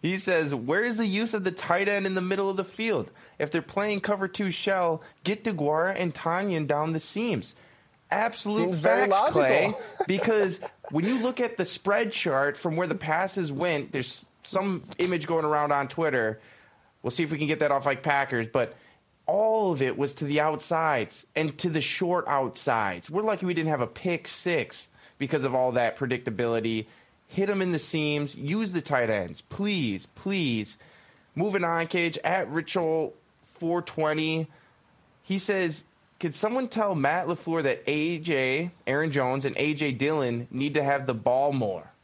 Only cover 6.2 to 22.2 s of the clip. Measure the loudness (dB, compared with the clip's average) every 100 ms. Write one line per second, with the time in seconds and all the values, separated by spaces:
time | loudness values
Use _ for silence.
6.2 | -2 0 0 0 0 0 0 -2 -2 -2
7.2 | -2 -2 -4 -14 -20 -20 _ _ _ -2
8.2 | -2 -2 -2 0 0 2 2 4 4 4
9.2 | 4 4 4 4 2 -2 -8 -6 -2 0
10.2 | 2 4 2 -2 -10 -14 -4 -2 0 0
11.2 | 0 0 -2 0 -2 -2 0 2 2 -2
12.2 | 0 2 2 0 -2 0 0 -2 0 0
13.2 | 0 -2 -2 0 0 0 -2 -4 -4 -8
14.2 | -12 _ -4 -2 0 -2 -6 2 2 2
15.2 | 0 0 2 2 4 2 0 0 2 2
16.2 | 0 -2 -12 -20 -20 _ _ _ -4 -2
17.2 | -2 0 0 2 2 2 2 0 2 2
18.2 | 2 0 0 0 0 -4 -20 _ _ _
19.2 | -2 2 2 2 0 0 0 0 -4 -2
20.2 | -2 2 2 0 -2 0 2 2 -2 -8
21.2 | -6 -2 -2 0 -2 0 -2 -2 0 0